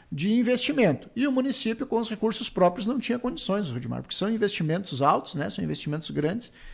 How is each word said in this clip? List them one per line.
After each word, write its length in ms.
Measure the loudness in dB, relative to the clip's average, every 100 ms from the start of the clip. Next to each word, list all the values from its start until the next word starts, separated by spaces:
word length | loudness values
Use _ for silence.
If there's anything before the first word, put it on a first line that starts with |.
| -12
de 200 | -2 2
investimento. 800 | 4 4 2 2 4 4 4 -2 -2
E 120 | 0
o 40 |
município, 540 | 2 0 0 -2 -2 -2
com 140 | -2
os 100 | -2
recursos 380 | 0 0 0 -2
próprios, 380 | 4 4 4 -2
não 140 | -2
tinha 180 | 0 -2
condições, 500 | -2 -4 -2 -2 -2
Rudimar, 320 | -4 -4 -6
porque 140 | -6 -2
são 140 | 0
investimentos 720 | 2 0 0 0 0 -2 2
altos, 320 | 4 4 0 -6
né, 140 | -6
são 140 | -4
investimentos 460 | -4 -4 -4 -6 -4
grandes, 420 | -2 -2 -2 -6 -14 -18